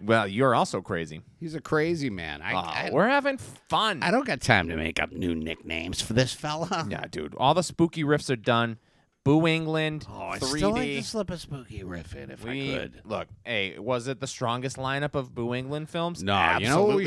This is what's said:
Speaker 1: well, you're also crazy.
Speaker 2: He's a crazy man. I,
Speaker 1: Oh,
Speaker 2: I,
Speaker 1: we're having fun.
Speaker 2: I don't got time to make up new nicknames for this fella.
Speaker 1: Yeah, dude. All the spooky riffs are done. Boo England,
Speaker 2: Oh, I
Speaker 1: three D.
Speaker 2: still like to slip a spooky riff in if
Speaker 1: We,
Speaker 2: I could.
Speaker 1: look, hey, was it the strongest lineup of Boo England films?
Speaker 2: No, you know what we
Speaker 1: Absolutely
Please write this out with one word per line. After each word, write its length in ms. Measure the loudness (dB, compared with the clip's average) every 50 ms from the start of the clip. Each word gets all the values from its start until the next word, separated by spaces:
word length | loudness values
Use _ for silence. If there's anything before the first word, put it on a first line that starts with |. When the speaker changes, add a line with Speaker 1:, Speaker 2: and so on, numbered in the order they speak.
Speaker 1:
well, 280 | 0 4 4 4 4 2
you're 260 | 2 4 4 6 6
also 260 | 4 4 2 0 -4
crazy. 420 | -4 -4 -4 -4 -4 -4 -8 -12 -14 -16 -16 -12
Speaker 2:
He's 160 | -12 -10 -10
a 40 | -10
crazy 480 | -6 -2 0 0 2 2 0 -2 -2 -4
man. 320 | -4 -6 -6 -8 -8 -8
I, 120 | -6 -4 -2
Speaker 1:
Oh, 60 | -2
Speaker 2:
I, 320 | -2 -2 -2 -4 -2 0 2
Speaker 1:
we're 160 | 2 4 4
having 300 | 4 2 2 0 -2 -4
fun. 600 | -6 -12 -18 -18 _ -2 0 2 2 2 0 0 2
Speaker 2:
I 80 | 2 4
don't 120 | 2 2
got 160 | 0 -2 0
time 280 | 4 6 6 6 6 2
to 80 | 0
make 240 | -2 -2 -2 0 0 -2
up 80 | -2
new 240 | -2 -2 -2 0 0
nicknames 680 | 0 -2 -4 -6 -8 -8 -6 -6 -6 -6 -4 -4 -4
for 120 | -4 0 2
this 200 | 2 2 2 0
fella. 540 | -6 -6 -6 -4 -4 -4 -4 -4 -4 -4 -4
Speaker 1:
Yeah, 180 | -6 -6 -8 -8
dude. 240 | -8 -8 -8 -6 -2
All 200 | 2 2 4 4
the 100 | 4 2
spooky 400 | 0 2 2 2 2 2 0 0
riffs 260 | 2 2 2 2 0
are 60 | -2
done. 420 | 0 2 2 4 4 4 0 -2 -6 _ _ _ _ _ _ _ _ 4
Boo 220 | 4 6 6 6
England, 600 | 4 4 2 0 0 0 0 0 0 -2 -4 -8 -12 -12
Speaker 2:
Oh, 80 | -8 -6 -6 -4
I 60 | -4
Speaker 1:
three 120 | -2 -2 0
D. 60 | 2
Speaker 2:
still 140 | 2 2 2
like 140 | 2 0
to 160 | -2 -2 -4 -4
slip 280 | -4 -4 -4 -4 -4
a 80 | -6 -10
spooky 440 | -10 -10 -12 -12 -12 -12 -12 -12 -10
riff 320 | -10 -10 -10 -10 -12 -12
in 160 | -14 -12 -14
if 140 | -14 -12 -8
Speaker 1:
We, 300 | -8 -6 -4 -4 -4 -4
Speaker 2:
I 40 | -4
could. 200 | -6 -8 -12 -14 -10
Speaker 1:
look, 200 | -6 -6 -6 -6 -8 -12 -12 -6
hey, 360 | -2 0 0 0 -2 -4 -6
was 280 | -4 -2 -2 -2 -2
it 140 | -4 -6 -4
the 60 | -6
strongest 500 | -8 -6 -4 -2 -2 0 -2 -2 -6 -6
lineup 380 | -4 -4 -2 -2 0 -2 -2 -2
of 200 | -2 -4 -4 -4
Boo 200 | -4 -4 -2 -2
England 340 | -2 -4 -4 -6 -6 -6 -6
films? 340 | -4 -4 -4 -4 -4 -4 0
Speaker 2:
No, 360 | 2 4 4 4 4 4 4
you 60 | 4 4
know 140 | 6 6 6
what 140 | 6 4 4
we 60 |
Speaker 1:
Absolutely 0 | 2